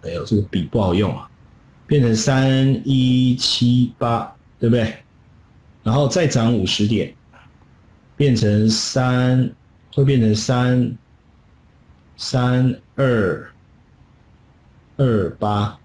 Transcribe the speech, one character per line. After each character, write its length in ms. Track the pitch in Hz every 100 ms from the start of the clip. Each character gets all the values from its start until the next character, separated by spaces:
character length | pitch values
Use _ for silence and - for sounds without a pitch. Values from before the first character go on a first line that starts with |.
哎 120 | -
呦， 120 | 85
这 100 | -
个 60 | 104 98
笔 140 | 98
不 180 | 80 120
好 140 | 95
用 200 | 90 98
啊， 140 | - - _ - - _ - -
变 140 | 147
成 160 | 120 110
三 640 | - 131 135 135 135 131 135
一 500 | 135 127 127 127 123
七 560 | - - 123 123 120 -
八， 360 | 120 117 113 - _ _
对 120 | 117
不 40 |
对？ 220 | 120 110 - _ _ _ - _ - _ _
然 120 | -
后 140 | 123 139
再 180 | 180 156
涨 280 | 127 113
五 100 | 120
十 220 | 92 - 104
点， 280 | 110 82 - _ - - _ _ _ _ _ _ _
变 180 | 143
成 320 | 117 107 104 110
三， 800 | 110 - 131 127 123 127 127 127 - _ _ _
会 120 | -
变 160 | 135 135
成 120 | 110
三， 640 | 107 - 123 123 127 120 117 _ _ _ _ _ _ _ _ _ - _ -
三 640 | - 131 123 127 127 123 _
二 580 | - 135 117 95 78 - _ _ _ _ _ _ _ _ _ _ _ _ - _ -
二 340 | 135 110 87
八 460 | - 104 104 104 -